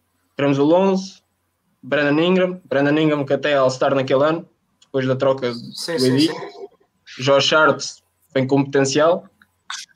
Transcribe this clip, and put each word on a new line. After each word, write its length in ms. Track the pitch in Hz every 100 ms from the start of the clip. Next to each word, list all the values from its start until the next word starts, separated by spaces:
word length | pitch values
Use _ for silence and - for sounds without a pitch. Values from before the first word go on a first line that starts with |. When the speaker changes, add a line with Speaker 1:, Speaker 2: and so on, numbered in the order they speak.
| _ _ _ -
Speaker 1:
queremos 240 | 139 139
o 60 | 147
Lonzo, 580 | 175 196 190 - - _ _ _ _ _ _
Brandon 380 | 127 143 143 151
Ingram, 420 | 175 185 180 180 -
Brandon 340 | 131 143 151
Ingram 240 | 156 147
que 80 | 139
até 200 | 139 151
é 40 | 143
All-Star 400 | 131 131 143 135
naquele 300 | 131 135 151
ano, 240 | 165 - _ _ _
depois 240 | _ 135 131
da 80 | 131
troca 380 | 135 135 123
Speaker 2:
Sim, 400 | 120 123 - -
Speaker 1:
do 60 | 160
Speaker 2:
sim, 120 | 127
Speaker 1:
A 40 | 131
D. 40 |
Speaker 2:
sim. 460 | 302 - - - - _ _ _ - -
Speaker 1:
Josh 360 | 131 139 139
Hart 280 | 160 151 - - - _ _ _
vem 120 | 135 131
com 200 | 139 139
potencial, 600 | 139 135 147 160 190 - _ _ _ - - -